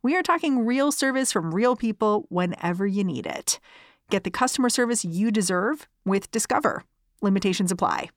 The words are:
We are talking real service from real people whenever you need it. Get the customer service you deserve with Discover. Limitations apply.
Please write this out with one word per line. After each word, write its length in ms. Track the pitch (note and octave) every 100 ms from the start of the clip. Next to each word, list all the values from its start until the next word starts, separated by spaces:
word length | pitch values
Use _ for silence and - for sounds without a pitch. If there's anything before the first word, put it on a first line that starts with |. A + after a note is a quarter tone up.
We 140 | B3 F4+
are 80 |
talking 420 | F4+ E4+ D#4+ C4 A3+
real 260 | B3+ C#4+
service 400 | C4+ C4+ C4 C4
from 220 | G#3 E3
real 220 | E3+ B3 A#3+
people 500 | A3+ G#3 G#3+ G#3 -
whenever 580 | F3+ F3+ - E3+ F3+ G3
you 160 | G3
need 240 | G3 C3 -
it. 320 | C2+ - - - - - _ _
Get 140 | G3
the 80 | F#3+
customer 380 | - B3+ - B3
service 360 | B3 A#3+ A#3 F3
you 240 | E3+ A3
deserve 580 | G#3+ F#3 F#3 G#3 D4+ - _
with 280 | - G3 -
Discover. 520 | A3 - B3+ D4+ - - _ _ _
Limitations 500 | G3+ G3 F#3+ F#3 F3+
apply. 380 | F3+ F3+ D#2 -